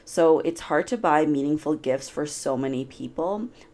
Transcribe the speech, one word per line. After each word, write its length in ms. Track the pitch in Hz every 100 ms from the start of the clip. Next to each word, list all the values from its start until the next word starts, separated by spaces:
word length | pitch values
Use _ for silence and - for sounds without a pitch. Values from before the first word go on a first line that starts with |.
so 360 | - - 165 160
it's 200 | - 165
hard 240 | - 151 180
to 100 | 240
buy 260 | 175 151
meaningful 520 | 156 143 143 151 151 156
gifts 340 | 131 135 -
for 160 | - 147
so 320 | - 143 131
many 260 | 135 131
people. 640 | 135 - 123 - 170 208 240 - -